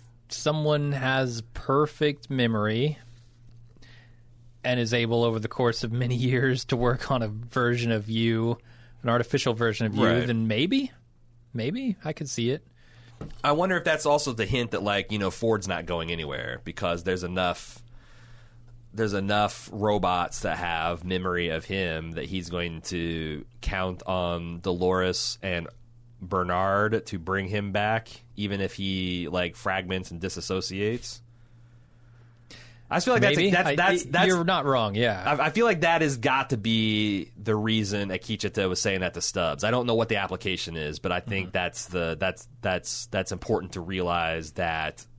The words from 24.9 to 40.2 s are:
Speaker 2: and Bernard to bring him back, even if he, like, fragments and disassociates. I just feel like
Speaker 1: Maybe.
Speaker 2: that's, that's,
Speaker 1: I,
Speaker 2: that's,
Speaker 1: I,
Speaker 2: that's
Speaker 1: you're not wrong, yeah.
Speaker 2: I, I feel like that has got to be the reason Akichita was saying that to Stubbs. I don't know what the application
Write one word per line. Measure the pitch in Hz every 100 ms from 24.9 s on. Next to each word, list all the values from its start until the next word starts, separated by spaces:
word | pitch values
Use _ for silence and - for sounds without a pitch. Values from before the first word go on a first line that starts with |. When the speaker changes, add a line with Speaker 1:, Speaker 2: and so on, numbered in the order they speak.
| 92 92 90 - -
Speaker 2:
and | 98 87 85 - - - - -
Bernard | 92 95 90 90 95 98 104 110 -
to | 98
bring | 82 95 95
him | 104 101
back, | 98 104 113 113 - - -
even | 101 101
if | 95
he, | - 95 95 92 90 82
like, | 90 87 -
fragments | 101 95 90 92 90
and | 85
disassociates. | 92 90 - 95 90 95 104 120 - - - - - - - - - - - - - - - - - - -
I | 160
just | 214
feel | 240
like |
Speaker 1:
Maybe. | - 147 185
Speaker 2:
that's, | 180
that's, | 170
Speaker 1:
I, | 147
Speaker 2:
that's, | 180 180 127
Speaker 1:
I, |
Speaker 2:
that's | 165 190
Speaker 1:
you're | 185
not | 170 180 143
wrong, | 131 110
yeah. | 101 120 98 110 147
Speaker 2:
I, | 156
I |
feel | 202 233
like | 180
that | 165 165
has | 160 131
got | 127 131 131
to | 123
be | 107 113 110 107 107 98 - -
the | 101 107
reason | 107 110 101 104 101
Akichita | 92 - 107 101 107 95
was | 90
saying | 107 95
that | 92 85
to |
Stubbs. | - 98 85 71
I | 104
don't | 123 120
know | 113
what | 113
the |
application | 104